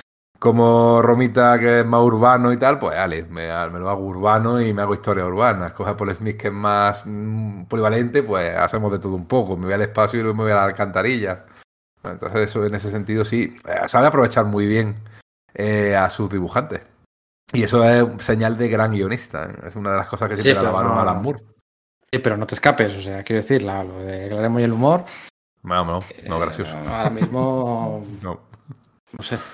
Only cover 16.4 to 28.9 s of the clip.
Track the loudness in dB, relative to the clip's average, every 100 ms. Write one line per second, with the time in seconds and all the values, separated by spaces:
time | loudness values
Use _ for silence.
16.4 | -2 -4 -4 -10 -12 _ _ _ _ _
17.4 | -6 -2 2 4 6 6 4 0 -2 0
18.4 | 0 -2 -2 0 0 0 -2 -4 -8 -12
19.4 | -12 -14 -14 -8 -4 -2 -4 -6 -4 0
20.4 | 2 2 0 0 0 2 0 0 -4 -8
21.4 | -14 _ _ _ _ _ _ -2 -2 -2
22.4 | -6 2 2 4 0 -2 -8 -10 -2 -2
23.4 | 2 0 0 -4 -6 -10 -10 -8 -6 -2
24.4 | 0 2 2 2 2 2 -2 -16 -20 _
25.4 | _ _ -4 -2 0 -4 -8 -16 -8 -4
26.4 | -4 -4 -8 -8 -8 -4 -4 -2 -2 -2
27.4 | -2 -2 -2 -4 -4 -8 -12 -12 -12 -12
28.4 | _ -20 -20 -20 _